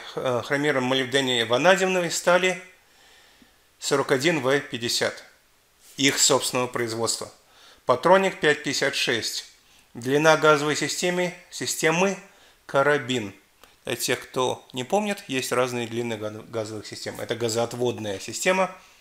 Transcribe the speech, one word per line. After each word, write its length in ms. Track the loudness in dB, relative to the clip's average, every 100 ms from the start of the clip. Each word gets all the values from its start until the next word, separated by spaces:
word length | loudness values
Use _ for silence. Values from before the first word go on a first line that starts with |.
| -6
э, 280 | -6 -2 -2
хромированной 440 | -2 -2 0 0 0
молибдене 560 | 0 0 0 2 0
ванадиевной 640 | 2 4 4 4 2 0 -2
стали 520 | -2 2 4 2 -2 -10 _ _ _ -20 -20 _ _ _ _ _ _
сорок 340 | -2 0 2
один 280 | 2 2 0
В 200 | 2 0
пятьдесят. 640 | -2 -6 -4 -2 -2 -4 -16 _ _ _ _ _ -14 0
Их 220 | 2 4
собственного 480 | 4 4 0 -2 -2
производства. 640 | -2 -4 -2 -4 -4 -8 -16 _ _ -20 -6
Патроник 560 | 0 2 6 6 4 0
пять 240 | 0 2
пятьдесят 320 | -2 -2 -2 0
шесть. 500 | 0 -2 -2 -8 -12 _ _ _ _
Длина 420 | -10 -2 4 6 6
газовой 380 | 6 4 4
системы, 580 | -2 -2 -2 -2 0 -2 -6 -16
системы 680 | -10 -8 -2 0 2 2 0 -10 _ -20 _ -2
карабин. 680 | 2 4 2 0 -4 -4 -10 _ _ -20 _
Для 100 | -6
тех, 260 | -4 -2 -4
кто 460 | -4 -2 -2 -2 -8
не 100 | -10
помнит, 400 | -2 -2 -2 -6 -6
есть 240 | -4 -2
разные 340 | 0 0 -2 -6
длины 300 | -4 -4 -6
га-, 140 | -8
газовых 560 | -10 -10 -8 -8 -8 -12
систем. 340 | -12 -10 -8
Это 160 | -6 -2
газоотводная 840 | -2 0 -2 0 -2 -2 -6 -8
система, 580 | -8 -4 0 2 0 -4 -20 _